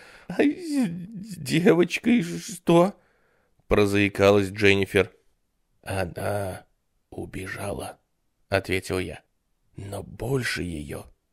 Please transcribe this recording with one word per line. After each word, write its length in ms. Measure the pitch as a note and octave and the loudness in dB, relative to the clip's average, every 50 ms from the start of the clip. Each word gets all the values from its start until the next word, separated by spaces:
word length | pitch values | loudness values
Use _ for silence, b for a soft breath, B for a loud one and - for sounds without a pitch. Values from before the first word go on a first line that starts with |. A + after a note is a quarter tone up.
| B B B B B B | B B B B B B
"А 140 | F3+ - D4+ | 0 2 2
с, 40 | |
с 920 | C#4+ D#4 - F4+ E4 D4 C#4+ B3 F#3 E3+ F3+ E3+ F#3+ A#3 G3 F#3+ A3+ F#3+ | 2 2 -2 -6 -6 -2 0 0 -2 -2 -6 -12 -14 -14 -16 -14 -14 -14
девочкой 840 | E3 D3 B2+ C3+ D#3+ F3 G#3+ E3 E3 F3 F3 - - - A#3+ A#3+ A#3+ E3+ | -12 -8 -2 -2 2 4 6 6 6 4 0 0 -4 0 2 2 2 0
что?" 720 | E3+ E3+ E3+ F3 - - - _ - E3+ E3+ F3 G3 G3 _ _ _ _ _ _ _ _ _ _ _ _ _ _ _ | -2 -6 -10 -10 -12 -16 -10 _ 4 6 6 6 4 0 _ _ _ _ _ _ _ _ _ _ _ _ _ _ _
прозаикалась 840 | - G#2 G#2 G2+ G2+ G2+ G#2 G2 G2+ - G2+ G2 G2+ G#2 G2+ F#2 | 2 4 4 4 4 2 2 2 2 4 6 6 8 6 4 2
Дженнифер. 600 | F#2+ G#2 G#2+ G2+ G2 G2 G2 - - G2 F#2 - _ _ _ _ _ _ _ _ _ _ _ _ _ _ _ | -2 2 4 4 4 4 2 2 2 2 2 2 _ _ _ _ _ _ _ _ _ _ _ _ _ _ _
"Она 840 | - G2 F#2+ F#2+ F2 - - F#2+ G2+ G2+ G#2 G2+ F#2+ F2+ - - _ _ _ _ _ _ _ _ _ | -8 -6 -4 -4 -6 -6 -8 -6 -4 -4 -4 -4 -6 -8 -12 -16 _ _ _ _ _ _ _ _ _
убежала", 880 | - - F#2 F2 - - F#2+ F#2 - - G2 G2+ G2 - - - - _ _ _ _ _ _ _ _ _ _ _ | -14 -14 -14 -12 -12 -12 -10 -10 -10 -10 -8 -8 -8 -8 -10 -12 -14 _ _ _ _ _ _ _ _ _ _ _
ответил 500 | G2+ G2 F#2 - A2 F#2+ - - G2+ F#2 | -2 -2 -2 0 -4 -4 -2 -2 -4 -4
я. 240 | F#2 E2 D#2 - _ _ _ _ _ _ _ _ _ _ _ | -4 -6 -10 -14 _ _ _ _ _ _ _ _ _ _ _
"Но 260 | - G2 G2+ G2+ G2 G2 | -16 -14 -12 -12 -12 -12
больше 600 | - - G2 A2 A#2 C3 G2+ A#2+ - - - E2 | -14 -12 -10 -6 -4 -4 -2 -2 -2 -4 -4 -6
ее 440 | F2 E2+ D2+ C#2+ C#2+ D#2+ E2 - - _ _ _ _ | -6 -8 -8 -10 -10 -12 -14 -14 -16 _ _ _ _